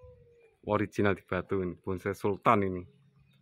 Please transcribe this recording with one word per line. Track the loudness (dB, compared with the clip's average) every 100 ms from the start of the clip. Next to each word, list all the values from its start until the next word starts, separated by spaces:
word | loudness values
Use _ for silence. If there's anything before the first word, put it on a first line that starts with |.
| -20 -20 -20 _ -20 _ 0
Original | 0 0 0 0 0
di | -4
Batu | -6 -2 -2 -2
ini, |
bonsai | -6 -6 -6 -4
Sultan | -4 -2 0 4 4
ini. | 2 -4 -10 _ _ _ _ _